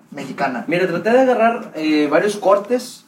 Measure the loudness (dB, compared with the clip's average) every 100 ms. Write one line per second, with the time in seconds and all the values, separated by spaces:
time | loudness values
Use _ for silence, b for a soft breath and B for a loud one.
0 | _ -14 -12 -6 -6 -4 -4 -2 0 -2
1 | 2 4 4 4 2 0 -8 -6 0 2
2 | 2 2 0 0 2 2 2 -4 -4 -18